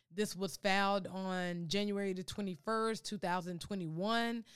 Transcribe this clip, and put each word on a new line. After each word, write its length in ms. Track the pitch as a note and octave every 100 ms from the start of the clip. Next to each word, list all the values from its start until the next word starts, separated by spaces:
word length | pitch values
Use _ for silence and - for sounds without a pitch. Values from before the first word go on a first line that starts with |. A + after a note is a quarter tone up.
| _
This 220 | E3+ G#3+
was 220 | F3 F#3+ -
filed 500 | G3+ G3 G3 G3+ F3+
on 600 | F#3 F#3+ F#3 F3+ F3 E3+
January 440 | G3 G#3 G3+ G3
the 120 | F#3
twenty-first, 840 | F3+ - G3+ F3+ - A3 A3+ A3 -
two 120 | G3+
thousand 420 | F#3 F3+ F3 F3
twenty-one. 840 | - G3 E3 D#3+ G3+ A#3 A#3 A#3 A3